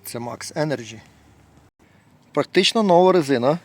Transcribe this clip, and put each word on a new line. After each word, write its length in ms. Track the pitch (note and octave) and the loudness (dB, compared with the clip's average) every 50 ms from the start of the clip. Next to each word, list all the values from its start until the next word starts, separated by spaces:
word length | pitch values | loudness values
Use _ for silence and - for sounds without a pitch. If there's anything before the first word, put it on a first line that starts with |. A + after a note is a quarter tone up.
| _ | _
Це 160 | - - A#2+ | -12 -12 -10
Max 340 | A#2+ A#2+ A#2+ - - - - | -10 -10 -12 -12 -14 -10 -4
Energy. 460 | E3 D3+ D#3 C#3 A#2 A#2 G#2+ A2+ G#2+ - - _ _ _ _ _ _ _ _ _ _ _ _ _ _ _ _ _ _ _ _ _ _ _ _ _ | -4 -2 -2 -4 -6 -8 -16 -18 -20 -20 -20 _ _ _ _ _ _ _ _ _ _ _ _ _ _ _ _ _ _ _ _ _ _ _ _ _
Практично 500 | D3 C#3 - - F3+ G3 - - A3+ G#3+ | -4 -4 0 0 0 0 0 0 0 2
нова 280 | G3 F3 E3+ F#3 F#3 | 4 4 6 6 4
резина. 480 | F#3 F#3 D3 C3+ C#3 A#2+ A#2+ C3+ D#3+ F3 | 4 2 2 0 -2 0 0 0 -2 -2